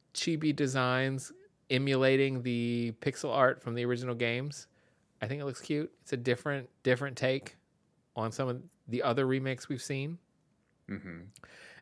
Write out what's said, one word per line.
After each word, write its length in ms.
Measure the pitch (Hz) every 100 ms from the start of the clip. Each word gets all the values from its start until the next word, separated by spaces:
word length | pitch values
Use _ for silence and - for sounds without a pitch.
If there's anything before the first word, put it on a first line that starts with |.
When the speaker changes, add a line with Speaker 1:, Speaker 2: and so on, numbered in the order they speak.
| _
Speaker 1:
chibi 400 | - - 156 151
designs 760 | 143 139 131 127 127 135 135 - - - _ -
emulating 720 | 127 139 135 131 135 135 127
the 500 | 123 120 120 120 117 113
pixel 300 | - - 147
art 260 | 123 131 -
from 140 | -
the 100 | 117
original 300 | 120 120 127
games. 540 | 120 117 120 143 143 - _ _ _ _ -
I 60 | 110
think 140 | 143
it 20 |
looks 160 | 143 120
cute. 320 | - 147 156 _
It's 100 | -
a 40 | 127
different, 540 | 120 120 151 139 123 _
different 320 | 127 127 139 127
take 400 | 131 135 - - _ _ _ _ _
on 160 | - 113
some 180 | - 131
of 140 | 123 170 _ -
the 160 | 120
other 240 | 135 120 131
remakes 420 | 131 131 127 -
we've 140 | 135
seen. 360 | - 135 143 170 _ _ _ _ _ _ -
Speaker 2:
Mm-hmm. 340 | 98 95 85 92 - - - - -